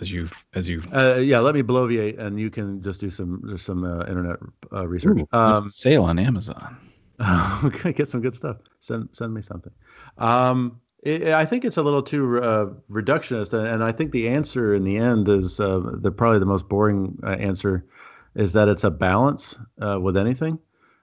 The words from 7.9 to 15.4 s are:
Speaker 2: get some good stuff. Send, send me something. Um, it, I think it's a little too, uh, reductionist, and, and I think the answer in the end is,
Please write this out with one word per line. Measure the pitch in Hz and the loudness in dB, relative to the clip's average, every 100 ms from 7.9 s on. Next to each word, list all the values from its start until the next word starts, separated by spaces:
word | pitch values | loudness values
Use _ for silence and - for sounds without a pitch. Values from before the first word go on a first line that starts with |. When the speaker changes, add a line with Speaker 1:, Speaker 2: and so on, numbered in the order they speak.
Speaker 2:
get | 147 147 | -2 -2
some | 127 | -2
good | 120 - | -4 -4
stuff. | - 117 _ _ | -10 -10 _ _
Send, | - 117 117 | -8 -8 -8
send | - 117 110 | -10 -8 -8
me | |
something. | 98 - - _ _ - - - | -10 -14 -16 _ _ -20 -20 -2
Um, | 113 120 127 127 123 117 _ _ | 2 4 4 2 0 -6 _ _
it, | - 156 165 | -4 -2 2
I | 156 156 | 2 2
think | 247 240 | 0 -2
it's | 175 | 0
a | |
little | 147 143 | 0 0
too, | 139 147 131 120 | 0 -2 0 2
uh, | 120 110 101 - - | 2 2 0 -6 -8
reductionist, | 104 107 156 - 120 101 | -6 0 0 0 -6 -2
and, | 113 110 | -2 -2
and | 113 113 | 0 -2
I | |
think | 113 156 | -2 -2
the | 131 113 | -2 0
answer | 135 151 127 113 101 | 0 -2 -2 2 2
in | 95 | 2
the | 101 | 0
end | 120 113 101 | 2 2 4
is, | 101 | 2